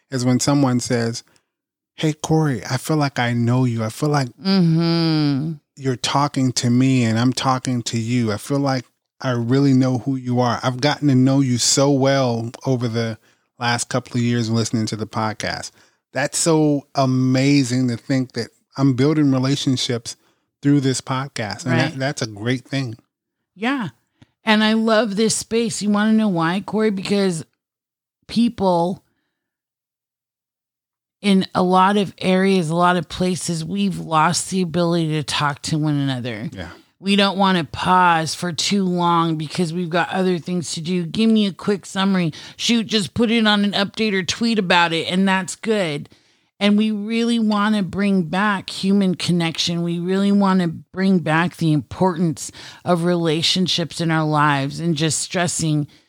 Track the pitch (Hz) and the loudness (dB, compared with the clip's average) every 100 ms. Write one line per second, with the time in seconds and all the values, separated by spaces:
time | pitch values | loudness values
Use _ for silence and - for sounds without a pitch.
0 | - 131 123 127 - 143 135 123 - 123 | -8 -4 0 0 2 2 2 0 -2 -2
1 | 117 117 - _ _ _ _ _ _ - | -2 -6 -14 _ _ _ _ _ _ -4
2 | 156 151 - 156 151 113 - 127 - 156 | -4 -2 0 2 2 -2 -4 -6 -2 -2
3 | 139 - 120 120 120 127 127 113 110 - | 0 0 0 0 2 2 0 -2 -4 -2
4 | 151 147 127 - 190 190 165 160 165 170 | 0 0 -2 -4 0 2 4 2 2 0
5 | 165 156 147 135 160 156 _ - 135 120 | 0 0 0 0 -4 -8 _ -8 -4 -4
6 | - 139 143 - 131 - 123 120 131 131 | -2 0 0 0 -2 0 0 2 4 2
7 | 117 113 127 123 135 127 - 123 - 117 | 2 2 0 0 -2 -2 -2 -4 -4 -6
8 | 113 123 113 104 - 139 139 131 - _ | -2 0 0 -2 -2 -2 0 -2 -6 _
9 | _ - 131 120 117 135 143 131 131 127 | _ -8 -4 -2 2 4 4 4 4 0
10 | 139 131 123 123 123 110 127 127 147 135 | -2 -4 -2 0 0 0 -2 0 0 2
11 | 147 127 131 139 135 120 - - 139 139 | 2 4 4 4 2 0 0 2 2 4
12 | 135 139 127 117 117 - - 127 120 117 | 2 2 0 -2 -6 -6 -4 -2 -2 -4
13 | 113 110 _ _ _ - 120 120 - 131 | -4 -6 _ _ _ -6 -2 -2 -2 -6
14 | - 123 120 120 110 113 110 117 107 104 | -4 -2 0 0 0 0 0 -2 -2 -4
15 | 107 117 110 104 90 - - _ _ _ | -6 -4 -4 -4 -6 -8 -10 _ _ _
16 | _ 127 143 - 170 156 151 143 - - | _ -6 -4 -2 2 2 2 0 -2 -2
17 | 135 131 127 131 135 143 123 123 127 117 | 2 2 2 2 4 4 2 0 0 -2
18 | - 135 123 123 110 _ _ - 139 123 | -2 -2 -2 -6 -10 _ _ 0 0 2
19 | 139 156 143 131 131 139 143 127 - 120 | 2 4 2 2 0 0 0 -2 -2 -6
20 | - - _ _ _ _ 143 143 131 127 | -8 -16 _ _ _ _ 2 2 2 -2
21 | - 131 139 - 107 104 127 117 135 131 | -4 -6 -6 -8 -8 -6 -2 0 0 -2
22 | 135 147 120 104 117 131 - 135 127 110 | -6 -4 -8 -6 -4 -4 -4 -6 -6 -10
23 | _ _ _ _ _ 180 226 277 180 - | _ _ _ _ _ -8 -6 -4 -6 -10
24 | _ _ _ _ 220 214 214 220 226 214 | _ _ _ _ 0 2 2 2 2 2
25 | 233 196 220 - - 226 233 - 208 202 | 0 0 0 -2 -4 -2 -2 -4 -2 0
26 | 214 220 214 170 165 190 190 214 220 196 | 2 2 2 0 0 -2 -4 -2 0 -2
27 | 156 202 196 165 117 _ _ _ _ _ | -2 0 0 -2 -8 _ _ _ _ _
28 | _ _ - 220 233 - 190 175 175 196 | _ _ -6 0 0 0 0 2 0 -4
29 | _ _ _ _ _ _ _ _ _ _ | _ _ _ _ _ _ _ _ _ _
30 | _ _ _ _ _ _ _ _ _ _ | _ _ _ _ _ _ _ _ _ _
31 | _ _ 202 190 - - 180 185 185 208 | _ _ 2 2 2 0 2 4 4 2
32 | 185 - 180 185 190 190 156 170 175 180 | -2 -2 0 2 2 2 0 2 2 2
33 | 156 - 185 180 - 165 160 202 202 165 | -2 -4 -2 -2 -4 -4 -4 -2 -2 -2
34 | 160 156 160 160 - 190 180 165 170 170 | -2 2 2 0 -2 -2 -2 0 0 0
35 | 160 156 143 - 147 143 - 156 151 143 | 0 -2 -4 -2 -2 -4 -4 -2 0 0
36 | 139 127 120 107 113 98 85 - _ _ | 0 -4 -6 -8 -8 -10 -12 -14 _ _
37 | 190 202 196 185 196 185 151 - 170 185 | -2 2 2 2 2 2 -2 -4 2 4
38 | 180 165 160 - 180 160 - 202 190 180 | 4 2 0 -6 -6 -4 -2 0 0 0
39 | 170 170 165 156 156 - 175 170 175 175 | 2 2 2 -2 -4 -4 -4 -2 -2 -2
40 | 160 190 185 180 180 180 156 - 160 185 | -2 0 0 -2 -2 -4 -4 -6 -4 -4
41 | 165 196 226 220 202 156 - 196 - 196 | -2 0 2 4 2 -2 -4 -4 -4 -2
42 | 196 190 170 - - - - 233 196 214 | 0 2 0 -4 -12 -6 0 0 0 -2
43 | 160 - 233 233 214 208 202 185 202 - | -2 0 2 2 2 2 2 0 -4 -2
44 | 220 190 175 - 233 220 175 180 170 165 | -2 0 -2 -2 0 0 2 2 2 0
45 | 139 185 196 190 180 - 214 214 170 147 | -2 0 2 0 -2 -8 -2 -2 -2 -4
46 | - _ _ _ _ - 202 208 220 214 | -10 _ _ _ _ -2 2 4 2 -2
47 | 208 226 233 233 214 208 208 214 185 180 | -2 0 0 2 2 2 2 2 -2 -2
48 | 202 196 156 180 208 190 - - 196 202 | 2 2 0 0 0 -2 -6 -4 0 2
49 | 190 175 - 175 165 - - 170 170 170 | 2 0 0 0 0 -2 -4 -2 -2 -4
50 | 175 190 202 202 196 190 170 147 - 180 | -2 0 4 4 4 2 0 -4 -10 -2
51 | 190 190 151 160 175 - 165 151 - - | 2 2 2 0 0 0 0 0 0 0
52 | 185 165 170 127 - - - - - 175 | 0 0 -2 -2 -10 -16 -20 -10 -2 0
53 | 175 175 165 151 - 185 180 - 160 - | 2 0 0 0 0 0 0 -2 -4 -4
54 | 165 160 156 151 151 143 139 143 170 147 | -2 0 2 2 2 2 -2 -4 -2 0
55 | 160 - - 190 175 - 160 151 147 _ | 0 -2 -4 -2 -2 -2 0 0 -2 _